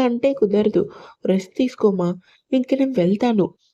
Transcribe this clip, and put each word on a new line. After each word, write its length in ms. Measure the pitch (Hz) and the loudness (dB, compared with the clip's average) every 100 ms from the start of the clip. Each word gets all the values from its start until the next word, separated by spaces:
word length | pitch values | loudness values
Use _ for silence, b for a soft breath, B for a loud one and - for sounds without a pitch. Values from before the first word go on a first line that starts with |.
అంటే 260 | 254 240 277 | 2 0 0
కుదరదు. 500 | 277 202 202 214 180 - B B B - | 0 0 2 2 0 -2 B B B -2
రెస్ట్ 280 | 190 190 - | -2 -2 -2
తీసుకోమా. 540 | 254 - 214 190 175 180 b b _ | -4 0 0 2 -2 -4 b b _
ఇంక 180 | 262 254 | -4 0
నేను 220 | 269 269 254 | 0 0 0
వెళ్తాను." 500 | 175 202 247 214 - - _ | 0 2 0 0 -2 -4 _